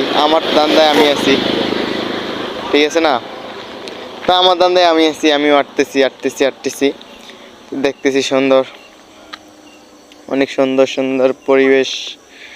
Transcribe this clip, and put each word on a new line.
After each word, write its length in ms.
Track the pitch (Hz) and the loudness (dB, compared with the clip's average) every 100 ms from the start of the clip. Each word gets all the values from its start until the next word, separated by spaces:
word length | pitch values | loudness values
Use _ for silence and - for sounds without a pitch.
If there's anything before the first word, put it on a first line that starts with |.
| 135 - | 0 0
আমার 280 | 151 160 156 | 2 2 0
ধান্দায় 360 | 156 151 156 156 | 0 2 4 4
আমি 140 | 147 147 | 4 2
আছি, 240 | 139 139 135 - - - - - - - - - - - - - | 2 0 0 0 -2 -4 -4 -6 -6 -6 -8 -8 -10 -10 -10 -2
ঠিক 160 | 143 151 | 2 2
আছে 140 | 160 | 2
না? 140 | 160 123 - - - - - - - - - - | 0 0 -4 -14 -16 -16 -16 -16 -14 -14 -16 -6
তা 100 | - 180 | 0 2
আমার 180 | 185 180 | 2 2
ধান্দায় 300 | 180 180 175 | 2 4 4
আমি 160 | 160 156 | 4 2
আছি, 200 | 143 156 | 2 0
আমিও 240 | 143 147 143 | 2 4 2
আটতেছি, 400 | 131 - 135 139 | 2 -2 -2 0
আটতেছি, 380 | 131 - 135 - 135 | 0 0 -6 -2 -2
আটতেছি, 420 | - 135 - 139 - - - - - - - - 135 139 | -2 -8 -2 -2 -4 -12 -20 -20 -20 -20 -20 -12 -4 -4
দেখতেছি 360 | - 139 135 | -2 -2 0
সুন্দর, 400 | 131 135 135 135 127 - - - - - - - - - - - - - - - - | 0 0 2 2 0 -8 -20 -20 -20 -20 -20 -20 -20 -20 -20 -20 -20 -20 -20 -20 -8
অনেক 220 | 131 135 | -4 -2
সুন্দর 340 | - 135 131 131 | 0 0 2 0
সুন্দর 420 | - 131 131 131 131 - | 0 -4 0 0 0 0
পরিবেশ, 440 | 135 135 135 131 - - - - - - | 2 4 2 0 -4 -12 -16 -20 -20 -20